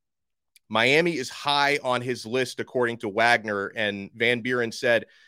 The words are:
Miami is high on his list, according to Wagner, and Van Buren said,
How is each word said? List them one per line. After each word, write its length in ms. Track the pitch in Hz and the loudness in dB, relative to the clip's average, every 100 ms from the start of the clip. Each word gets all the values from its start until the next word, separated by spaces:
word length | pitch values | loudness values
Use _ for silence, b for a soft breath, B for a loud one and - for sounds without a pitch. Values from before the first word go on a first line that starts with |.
| _ _ _ _ _ _ _ | _ _ _ _ _ _ _
Miami 480 | 110 120 147 175 160 | 2 4 4 2 -2
is 140 | 131 | -6
high 480 | - 147 143 143 143 | -6 -2 2 2 2
on 200 | 131 123 | 0 -2
his 240 | 123 120 110 | -2 -6 -4
list, 340 | 127 127 - | -2 -2 -4
according 380 | 113 127 120 117 | -6 -2 -2 -2
to 100 | 110 | -4
Wagner, 600 | 98 117 117 107 101 98 | 2 4 4 2 -4 -4
and 420 | 117 104 101 98 | -4 -4 -4 -10
Van 280 | 110 117 120 | -2 0 0
Buren 280 | 120 127 113 | -2 -2 -2
said, 360 | - 127 117 - b | -2 2 2 0 b